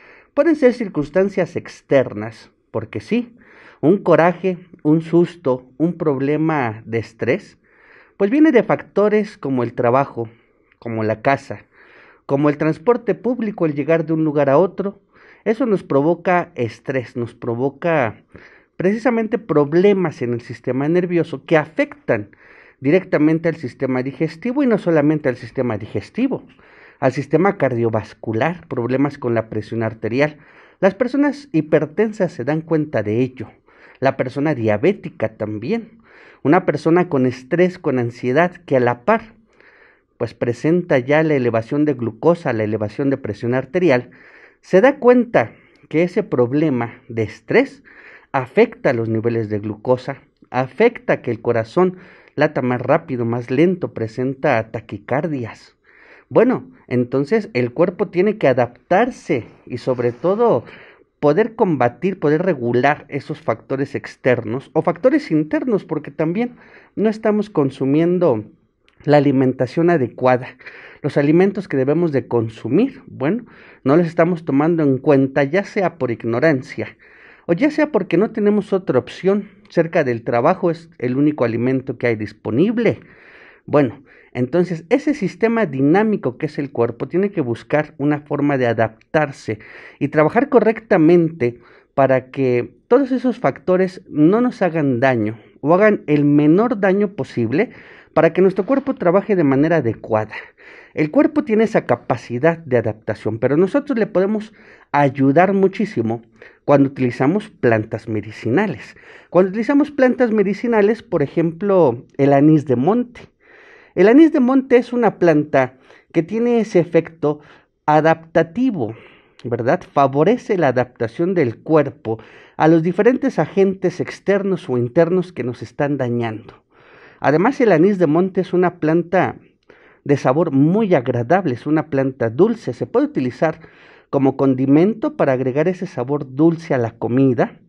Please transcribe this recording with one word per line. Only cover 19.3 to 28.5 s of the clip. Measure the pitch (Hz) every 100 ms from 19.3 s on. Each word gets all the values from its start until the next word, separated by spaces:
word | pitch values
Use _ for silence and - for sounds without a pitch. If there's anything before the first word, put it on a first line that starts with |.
| 160
problemas | - 147 143 165 202 196 170 -
en | 120
el | 120
sistema | - 120 - 127 147
nervioso | 175 180 170 151 -
que | - 160
afectan | 139 - 294 - - 117 101 _ - - - -
directamente | 131 180 180 156 151 160 165
al | 160
sistema | 123 - 131 127
digestivo | 131 139 160 - 233 254
y | 262
no | 208
solamente | 180 160 147 156 139
al |
sistema | 120 113 - 123 107
digestivo, | 107 107 - - 262 214 - _ _ - - -
al | 131
sistema | 143 139 156 196 202
cardiovascular, | 135 120 117 110 104 - - 110 151